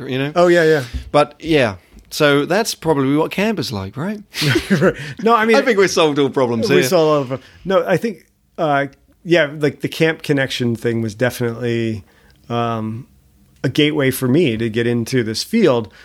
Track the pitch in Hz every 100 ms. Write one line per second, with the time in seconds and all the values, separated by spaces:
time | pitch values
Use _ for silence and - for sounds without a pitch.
0 | 131 127 143 175 175 175 160 151 120 -
1 | - 147 147 - 160 151 113 90 _ -
2 | _ - 147 143 143 190 226 - 160 139
3 | 135 147 160 - 214 190 127 104 98 127
4 | 185 208 - - 147 120 - 180 175 -
5 | 143 - 220 233 220 262 269 202 190 190
6 | 156 143 135 139 123 117 113 143 127 175
7 | 156 147 127 131 - - 170 190 190 170
8 | 233 180 _ _ _ - 156 139 139 -
9 | _ _ 175 170 147 156 147 135 - -
10 | 160 160 - 139 131 - 120 113 120 113
11 | 113 101 123 - 120 113 120 117 113 107
12 | - _ _ _ - 120 117 113 110 113
13 | - _ _ _ _ _ 139 156 147 151
14 | 131 131 127 143 156 110 117 110 117 120
15 | 113 131 110 110 - 226 202 120 110 -